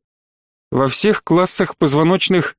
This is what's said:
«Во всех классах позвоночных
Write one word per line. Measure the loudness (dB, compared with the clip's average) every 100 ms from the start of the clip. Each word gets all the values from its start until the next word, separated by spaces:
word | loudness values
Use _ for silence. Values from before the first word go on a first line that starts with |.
| _ _ _ _ _ _ _
«Во | -2 0
всех | 0 0 0
классах | 0 0 2 0 -2 -2
позвоночных | 0 2 2 0 0 0 -2